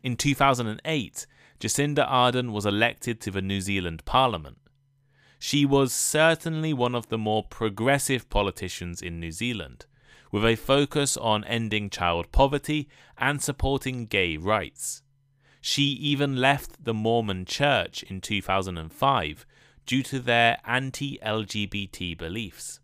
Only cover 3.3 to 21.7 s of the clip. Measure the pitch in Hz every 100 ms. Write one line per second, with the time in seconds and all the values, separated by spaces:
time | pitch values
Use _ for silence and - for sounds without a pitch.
3.3 | 98 95 98 95 98 87 82 - 127 131
4.3 | 92 71 - _ _ _ _ _ _ _
5.3 | _ - 143 143 139 135 - - 151 160
6.3 | 160 165 160 160 139 120 123 110 113 107
7.3 | 107 - - 113 98 120 139 - 127 -
8.3 | 104 101 - 92 - 87 87 87 85 82
9.3 | 80 120 110 71 62 - _ _ - _
10.3 | 104 113 113 - 139 143 151 139 - 117
11.3 | 107 104 117 113 107 101 - 87 85 85
12.3 | - 135 139 - 151 139 - - - 127
13.3 | 143 - 139 135 139 131 127 113 101 87
14.3 | 78 90 107 78 - - - _ _ _
15.3 | _ _ _ - - 143 135 147 139 143
16.3 | 131 131 139 - - - 110 110 117 110
17.3 | 92 92 - 143 123 87 - - 92 -
18.3 | 104 - 95 95 87 80 - 135 131 78
19.3 | 76 - _ _ _ - 127 131 135 120
20.3 | 117 117 - - 123 131 - 139 139 107
21.3 | 110 104 107 104